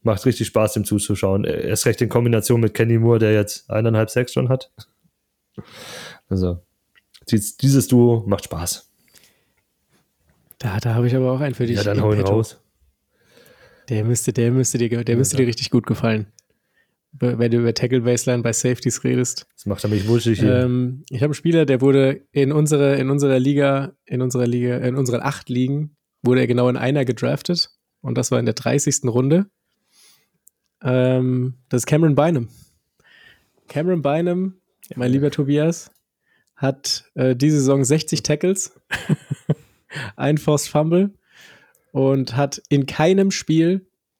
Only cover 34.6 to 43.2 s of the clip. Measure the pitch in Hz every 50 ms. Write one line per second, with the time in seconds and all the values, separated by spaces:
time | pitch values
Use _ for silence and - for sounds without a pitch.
34.6 | _ _ _ _ _ - - 127 123 123 127 139 147 143 - - 139 139 147 147
35.6 | 151 165 170 - - - _ _ _ _ _ _ _ _ _ _ _ _ _ -
36.6 | 135 135 135 139 - - - - _ _ - - 127 131 127 123 139 156 156 143
37.6 | 131 135 139 139 131 120 151 156 156 - 170 151 - - 151 147 - 180 196 -
38.6 | - - _ _ _ - - - - - 156 - - - 135 - - - 151 -
39.6 | - _ _ _ _ _ - 147 127 101 - - 131 143 156 147 - 160 151 147
40.6 | - - - 151 156 160 170 180 202 202 - _ _ _ _ - - - - _
41.6 | _ _ _ _ _ _ - 131 135 135 139 135 127 - 113 135 143 139 - -
42.6 | _ - 147 143 135 - - - 156 175 190 196